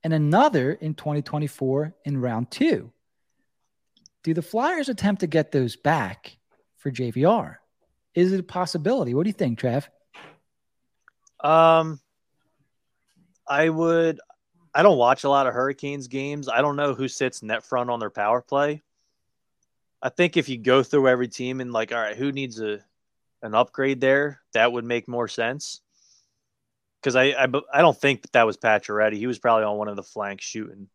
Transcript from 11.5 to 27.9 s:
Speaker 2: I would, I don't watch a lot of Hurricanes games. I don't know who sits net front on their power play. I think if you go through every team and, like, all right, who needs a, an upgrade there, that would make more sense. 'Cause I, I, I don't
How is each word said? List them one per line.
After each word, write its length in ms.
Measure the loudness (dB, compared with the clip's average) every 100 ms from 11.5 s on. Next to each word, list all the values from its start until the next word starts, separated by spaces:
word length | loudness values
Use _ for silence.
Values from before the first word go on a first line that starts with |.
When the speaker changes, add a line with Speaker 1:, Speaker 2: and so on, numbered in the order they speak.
| 6 6 4 0 -8 _ _ _ _ _ _ _ _ _ _ _ _ _ _ -4
Speaker 2:
I 220 | 2 2
would, 500 | 2 2 2 2 -2 -12 _ _ _ _
I 100 | 4
don't 140 | 6 6
watch 260 | 4 4
a 60 | 4
lot 180 | 4 2
of 60 |
Hurricanes 540 | 0 -2 -4 -8 -10 -8
games. 400 | -8 -6 -8 -2
I 140 | 0
don't 140 | 2 0
know 180 | -2
who 140 | -2 -6
sits 360 | -2 -4 -4
net 200 | -6 -6
front 260 | _ -4 -2
on 100 | -4
their 100 | -6
power 320 | -4 0 0
play. 400 | -2 -2 -2 -4 _ _ _ _ _ _ _ _ _ _ _ _
I 80 | -10
think 280 | -2 0 0
if 120 | -4
you 80 | -4
go 260 | 2 4
through 240 | 4 2 4
every 200 | 2 -2
team 340 | -6 -10 -8
and, 100 | -6
like, 200 | -4 -4
all 80 | -4
right, 160 | -6 -4
who 160 | -6
needs 280 | -6 -10 -8
a, 200 | -8 -8 _ _ _ _ _ _
an 140 | -2 0
upgrade 460 | 0 -2 -4 0
there, 400 | 2 2 0 -8 _
that 180 | 0 2
would 140 | 0 -4
make 220 | -6 -4
more 200 | -6 -6
sense. 540 | -4 -6 -6 -12 -16 _ _ _ _ _ _ _ _ _ _ _ _
'Cause 160 | -2 2
I, 140 | 2
I, 160 | 2 0 -2 -2
I 80 | 4
don't 160 | 4